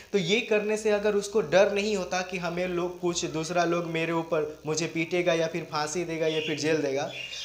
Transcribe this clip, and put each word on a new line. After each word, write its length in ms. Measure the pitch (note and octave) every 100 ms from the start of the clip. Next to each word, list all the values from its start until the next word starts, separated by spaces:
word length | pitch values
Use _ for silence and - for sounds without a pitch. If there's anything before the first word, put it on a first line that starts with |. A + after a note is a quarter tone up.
| -
तो 60 | G3+
ये 220 | E3+ A3
करने 360 | A#3+ G#3 G#3 G#3+
से 140 | G#3+
अगर 240 | G3+ G#3+
उसको 260 | G3+ G3 A3
डर 320 | D3+ F3 G3+
नहीं 240 | G3+ G#3+ G3+
होता 260 | F3 F#3
कि 160 | F#3 F#3
हमें 300 | E3+ F3 F3+
लोग, 320 | F3 F3 F3+
कुछ 240 | F3+ F3
दूसरा 400 | E3 D3+ D#3+ F3
लोग 220 | E3+ E3+ E3+
मेरे 260 | D#3+ E3
ऊपर, 500 | E3+ E3 D#3+ D3+ - D3
मुझे 200 | D#3 D#3+
पीटेगा 460 | E3 D#3 F3+ F3
या 140 | E3 D#3+
फिर 220 | E3+ D#3
फांसी 320 | D#3 D3+ F3+
देगा 220 | E3 D#3+ D#3+
या 140 | D#3+
फिर 180 | D3+ D3
जेल 180 | D3+ D#3
देगा, 340 | C#3+ C3+ D#3+ - - -